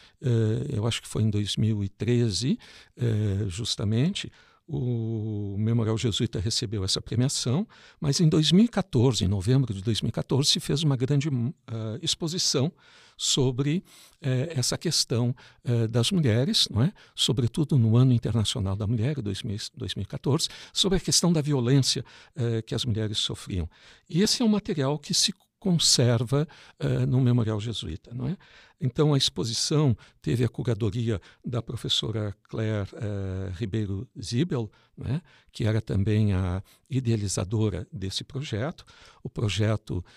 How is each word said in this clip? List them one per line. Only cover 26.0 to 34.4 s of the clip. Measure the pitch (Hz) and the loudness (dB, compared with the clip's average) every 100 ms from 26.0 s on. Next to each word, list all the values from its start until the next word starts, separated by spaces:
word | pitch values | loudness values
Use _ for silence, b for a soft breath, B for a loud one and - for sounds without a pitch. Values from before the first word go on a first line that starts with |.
| 120 117 123 139 156 B B - | 4 2 2 0 -2 B B -6
eh, | 143 131 131 | -2 0 0
no | 127 | 2
Memorial | 123 120 110 107 | 4 4 2 -2
Jesuíta, | 113 110 85 82 - | -4 -8 -8 -10 -12
não | 120 127 | -8 -6
é? | 190 B B B B | -8 B B B B
Então, | 127 - 151 | -4 2 4
a | 139 | 4
exposição | - - 113 113 - 151 147 104 B B | 0 -2 -4 -2 0 2 2 2 B B
teve | - 120 | -2 0
a | 117 | 0
curadoria | - 131 104 110 110 113 101 B B | -2 -4 0 -2 -2 -2 -4 B B
da | - 120 | -8 -6
professora | - 123 139 - 143 110 104 - - | -6 -8 -4 -2 -2 -4 -6 -8 -10
Claire, | 127 110 107 98 | -4 -2 -2 -4
eh, | - 104 101 95 95 92 | -6 -8 -6 -6 -6 -6
Ribeiro | 90 95 113 101 98 123 - | -6 -4 -2 -2 -6 -8 -12
Zibel, | - 117 | -4 -2